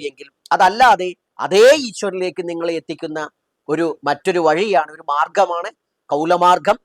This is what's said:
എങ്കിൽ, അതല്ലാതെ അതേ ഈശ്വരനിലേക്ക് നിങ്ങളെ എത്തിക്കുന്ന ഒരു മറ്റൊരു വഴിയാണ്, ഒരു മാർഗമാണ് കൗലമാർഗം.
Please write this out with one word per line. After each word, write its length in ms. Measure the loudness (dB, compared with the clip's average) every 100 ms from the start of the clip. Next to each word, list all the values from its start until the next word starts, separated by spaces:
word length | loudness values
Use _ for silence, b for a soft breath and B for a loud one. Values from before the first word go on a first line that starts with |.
| -12
എങ്കിൽ, 200 | _ -20 _ -6
അതല്ലാതെ 560 | 2 2 4 4 4 -2 -10 _ -10
അതേ 200 | -2 4 6 4 -2
ഈശ്വരനിലേക്ക് 540 | -8 -8 -6 -6 -6 -10
നിങ്ങളെ 240 | -6 -6 -6
എത്തിക്കുന്ന 420 | -8 -12 -10 -10 -12 _ _ _ -8
ഒരു 180 | -4 -2 -4 -4
മറ്റൊരു 320 | -4 -2 0 2
വഴിയാണ്, 420 | 0 0 0 -2 -10
ഒരു 80 | -6
മാർഗമാണ് 580 | -2 -2 0 0 -2 -8 _ _ _ -8
കൗലമാർഗം. 640 | -4 -2 2 4 2 0 -4